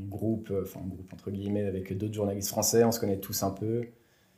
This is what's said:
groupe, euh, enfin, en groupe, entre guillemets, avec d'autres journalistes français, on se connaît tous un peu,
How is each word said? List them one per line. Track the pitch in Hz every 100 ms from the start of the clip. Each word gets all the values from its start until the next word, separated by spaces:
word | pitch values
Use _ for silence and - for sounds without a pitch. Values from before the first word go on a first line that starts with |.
| 101
groupe, | 95 110 113 -
euh, | 95
enfin, | 90 -
en | 92
groupe, | 90 90
entre | - 101
guillemets, | 98 98 101 101
avec | 92 92 98
d'autres | 107
journalistes | 107 101 101 98
français, | 110 101 113
on | 117
se | 113
connaît | 104 95
tous | - 107
un | 98
peu, | 95 110 117 120 - _ _ _